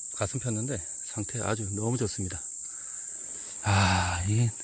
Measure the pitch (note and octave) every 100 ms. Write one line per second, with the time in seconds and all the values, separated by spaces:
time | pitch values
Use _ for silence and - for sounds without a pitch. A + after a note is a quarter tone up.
0 | - - G#2 C3 B2 G#2+ B2+ G#2+ - -
1 | - G#2+ G2+ A#2 G2+ A2 G2 G2+ A2+ B2
2 | G#2+ - F#2 - - - - - - -
3 | - - - - - - G2+ G2+ F#2+ F#2
4 | F2+ F2 F#2 A2 A#2 -